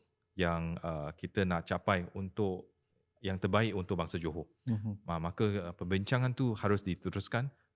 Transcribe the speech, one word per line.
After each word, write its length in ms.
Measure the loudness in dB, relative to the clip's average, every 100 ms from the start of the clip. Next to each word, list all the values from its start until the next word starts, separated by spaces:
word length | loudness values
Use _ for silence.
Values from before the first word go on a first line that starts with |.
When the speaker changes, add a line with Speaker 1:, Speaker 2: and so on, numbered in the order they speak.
| _ _ _
Speaker 1:
yang, 420 | 0 2 2 -2 -4
uh, 280 | -4 -4 -6
kita 300 | -8 -4 0
nak 200 | 2 0 0
capai 380 | -2 2 2 0
untuk 560 | -6 -6 -2 -2 -2 -8 _ _ _ _ _
yang 180 | -4 0
terbaik 320 | 2 4 4
untuk 220 | 0 -2 -2
bangsa 220 | 0 -2
Johor? 260 | -4 -4 -8 _ -2
Speaker 2:
Mhm. 360 | -2 -2 -6
Speaker 1:
Uh, 180 | -4 -2
maka, 260 | -2 0 2 2
uh, 100 | -4
perbincangan 640 | -6 0 0 2 2 2 2
tu 160 | 0
harus 300 | 2 2 2
diteruskan, 640 | 2 -2 -2 -4 -2 -2 -2 -6 _